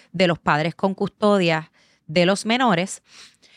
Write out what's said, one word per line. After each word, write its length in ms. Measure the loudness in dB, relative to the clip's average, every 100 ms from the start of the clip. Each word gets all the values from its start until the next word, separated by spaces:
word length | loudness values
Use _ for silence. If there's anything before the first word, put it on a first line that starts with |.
| _
de 160 | -2 0
los 120 | 0
padres 360 | 0 0 -2 -2
con 180 | -4
custodia 800 | -2 -6 -2 0 2 2 -2 -6 _ _ _ -4
de 180 | 0 2
los 200 | 0 -2
menores, 580 | 0 0 0 -2 -10 _ -20 -20 _ _